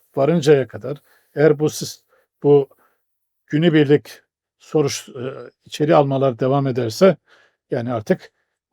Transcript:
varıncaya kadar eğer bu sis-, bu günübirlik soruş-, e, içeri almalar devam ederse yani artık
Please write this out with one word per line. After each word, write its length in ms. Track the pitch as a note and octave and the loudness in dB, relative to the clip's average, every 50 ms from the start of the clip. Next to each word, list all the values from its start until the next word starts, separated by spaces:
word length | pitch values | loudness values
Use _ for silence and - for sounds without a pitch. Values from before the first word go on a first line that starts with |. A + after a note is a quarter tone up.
| _ _ _ | _ _ _
varıncaya 500 | C#3+ C3+ D3 E3+ F3 B2+ D3+ D3 C3+ B2 | -2 -2 0 0 0 2 2 2 2 2
kadar 360 | - - A2 A2 B2+ D3 - _ _ _ _ _ _ - | -2 -10 -12 -12 -12 -12 -14 _ _ _ _ _ _ -2
eğer 240 | D3 D3 D#3+ D3+ C#3+ | 2 2 2 2 2
bu 120 | D3+ D3 | -2 -4
sis-, 340 | - - - - - - _ _ _ _ _ _ _ _ - | -4 -6 -10 -12 -14 -16 _ _ _ _ _ _ _ _ 2
bu 260 | C#3+ D3 - - - _ _ _ _ _ _ _ _ _ _ _ _ _ _ _ | 4 4 4 2 0 _ _ _ _ _ _ _ _ _ _ _ _ _ _ _
günübirlik 760 | _ D3 D3 E3 F3 D3+ D#3 D3 C3+ D3 C#3 - - - - _ _ _ _ _ _ _ _ | _ -4 0 0 2 4 4 4 4 2 0 0 -4 -20 -20 _ _ _ _ _ _ _ _
soruş-, 500 | _ - - D#3 C#3+ A#2+ A2 - - - | _ -6 -2 -2 -2 -2 -4 -10 -12 -16
e, 420 | - B2+ A#2+ C3+ C3+ B2 B2 B2+ _ _ _ | -16 -14 -12 -12 -12 -14 -18 -20 _ _ _
içeri 300 | _ - - D3+ D3 E3+ | _ -8 -4 -2 2 2
almalar 440 | D#3 C#3+ C#3 C#3 C3 C3+ C3+ A#2+ - | 2 2 2 0 -2 -2 -2 -2 -2
devam 280 | C#3 B2+ C#3 C#3+ C#3 | -2 -2 0 -2 -2
ederse 500 | C3+ A#2+ B2+ A#2+ A2 - - F#3+ F#3+ D#3 - _ _ _ _ _ _ _ _ _ _ | -2 -4 -4 -6 -6 -2 2 2 2 2 0 _ _ _ _ _ _ _ _ _ _
yani 220 | D3+ B2 A#2 B2 B2 | -8 -6 -6 -6 -6
artık 400 | A2 G#2 - F#3 - - - _ _ _ _ _ _ _ _ | -6 -4 -4 -6 -6 -8 -12 _ _ _ _ _ _ _ _